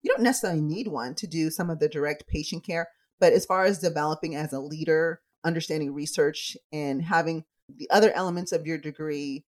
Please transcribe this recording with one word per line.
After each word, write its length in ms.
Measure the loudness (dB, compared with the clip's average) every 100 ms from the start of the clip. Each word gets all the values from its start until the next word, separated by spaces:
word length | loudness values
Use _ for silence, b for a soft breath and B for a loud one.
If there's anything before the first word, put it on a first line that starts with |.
You 80 | 2
don't 140 | 4
necessarily 380 | 4 2 0 0
need 260 | 0 -2 -4
one 260 | -6 -6 -6
to 100 | -6
do 240 | -2 -2
some 200 | -2 -4
of 80 | 0
the 100 | -2
direct 380 | 0 -4 -4 -4
patient 380 | -6 -4 -8
care. 240 | -4 -4 -6 b b _
But 120 | 6
as 120 | 6
far 200 | 4 2
as 140 | 4 2
developing 560 | -2 0 -2 -2 -4
as 180 | -6 -6
a 60 | -6
leader, 600 | -8 -6 0 2 2 -4 _ _
understanding 480 | -2 -2 -2 -4 -4
research, 640 | -6 -6 2 2 0 -10 -12 _
and 300 | -6 -4 -4
having 420 | 0 2 2 -4 -10 _ _
the 200 | -16 2
other 200 | 6 6
elements 380 | 4 -2 -4 -4
of 160 | -4 -4
your 120 | -6
degree 680 | -8 -8 -6 -6 -6 -10 _